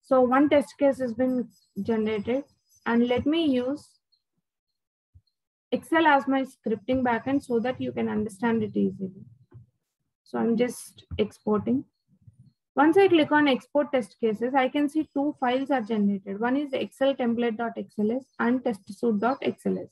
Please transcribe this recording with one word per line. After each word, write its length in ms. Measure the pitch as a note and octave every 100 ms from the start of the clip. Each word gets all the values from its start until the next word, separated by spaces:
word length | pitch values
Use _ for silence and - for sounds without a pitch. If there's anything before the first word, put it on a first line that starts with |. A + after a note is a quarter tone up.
So 200 | _ C4
one 280 | B3 B3+ D4
test 280 | D4 - -
case 220 | C#4 B3+
has 140 | B3+
been 340 | A3 B3+ B3+ A#3 _ _ -
generated, 640 | G3 A3 G#3+ G#3+ G#3 C4 C#4+ _ _ _ -
and 220 | A#3 A#3+
let 180 | A#3+ D4
me 200 | E4 D#4
use 420 | B3+ B3 D4 - _ _ _ _ _ _ _ _ _ _ _ _ _ _ _ _ _ _
Excel 340 | B3+ - E4 D#4+
as 220 | C#4 C4+
my 160 | C4+
scripting 580 | C4 - A3+ A3 - C4
backend 380 | B3 A3+ C4 C#4
so 160 | - A#3
that 220 | A#3+ C4
you 100 | B3+
can 160 | A#3 A3+
understand 540 | G#3+ G#3 G3+ A#3 A3+
it 140 | G#3+ G3+
easily. 500 | G3 G3 F#3+ - - - _ - - _ _ _ _ _
So 140 | _ A#3+
I'm 180 | A3+ A#3
just 500 | A#3+ - - - _ -
exporting. 680 | G#3+ - - G#3 G3+ A#3+ - _ _ _ - _ - _ _ -
Once 220 | D4+ F#4
I 100 | G4
click 240 | E4+ D4
on 160 | D4 D4
export 440 | B3 - D4 C#4+
test 260 | B3+ G#3 _
cases, 340 | A3+ G#3 A#3+
I 140 | C4+ B3+
can 220 | D4 D4
see 200 | D#4 D4+
two 220 | C#4 C#4+ C#4+
files 320 | B3 B3+ C4+
are 100 | C4+
generated. 580 | G#3 A3 G3+ G3 G3+ G3
One 180 | A#3 C4+
is 160 | C#4+
Excel 420 | C4 G3+ - C4+ C4+
template 420 | A#3+ A#3 A#3 A3
dot 160 | A#3 A3
X 160 | G3+ -
L 120 | G#3+
S 140 | B3 - -
and 240 | A#3 B3+
test 180 | B3 G#3+ - G3
suite 200 | A#3+ G#3
dot 180 | A3+ C#4
X 240 | - - G3
L 140 | F#3
S. 100 | F#3